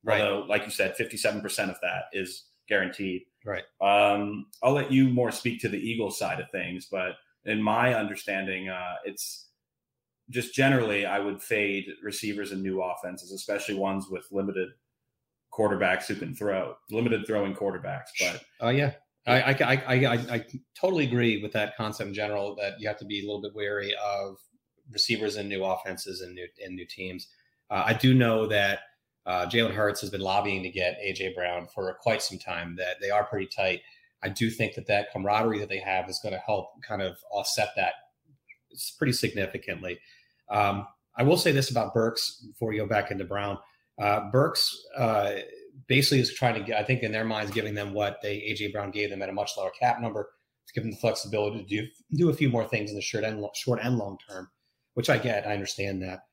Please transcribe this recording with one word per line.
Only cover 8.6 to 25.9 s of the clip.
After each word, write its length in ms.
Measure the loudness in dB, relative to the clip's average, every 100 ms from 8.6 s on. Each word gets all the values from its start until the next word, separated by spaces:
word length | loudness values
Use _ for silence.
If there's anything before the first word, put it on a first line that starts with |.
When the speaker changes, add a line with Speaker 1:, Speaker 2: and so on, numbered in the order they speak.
| -6
Speaker 2:
uh, 260 | -6 -6 -8
it's 460 | -8 -8 -10 -12 -20 _ _ _ _ _ _ _ -8
just 240 | -6 -2
generally 520 | 4 6 6 4 2 2
I 140 | 0
would 220 | 0 -4
fade 440 | -2 0 2 0 -4 -10
receivers 520 | -8 -6 -4 -4 -6
in 80 | -4
new 200 | -2 -2
offenses, 520 | -2 -4 -8 -10 -12
especially 420 | -12 -4 -4 -2 -2
ones 320 | 0 -2 -4
with 160 | -10 -6
limited 380 | -4 -2 -2 -6 -8 _ _ _ _ _ _ _
quarterbacks 540 | 0 2 4 2 2 -2
who 80 | -6
can 180 | -6
throw, 420 | -4 -2 0 -2 -8 -6
limited 380 | 0 2 0 0
throwing 260 | 0 0
quarterbacks. 560 | -2 -4 -4 -6 -8 -8 -2
But 220 | -2 -4 -14 _
Speaker 1:
Oh, 80 | 2
yeah. 240 | 4 2 -2 _ _ 4
I, 140 | 6
I, 100 | 6
I, 220 | 4 4
I, 200 | 2 4 4
I, 180 | 6 2 0 -4
I 100 | -4 -16 _ 0
totally 260 | 2 2 2
agree 360 | 4 4 2
with 120 | -2
that 240 | -2 -2 -2
concept 300 | -6 -4 -6
in 60 |
general, 420 | -4 -2 -2 -4 -4
that 240 | -6 -4
you 80 | -6
have 100 | -6
to 60 | -6
be 140 | -6
a 60 | -4
little 160 | -6
bit 120 | -6
wary 400 | -4 -2 -2 -2 -2
of 420 | 0 -2 -4 -10 _ _ _ _ -10
receivers 460 | -2 0 2 0 -2
in 100 | -4
new 160 | -2
offenses 580 | 0 0 -4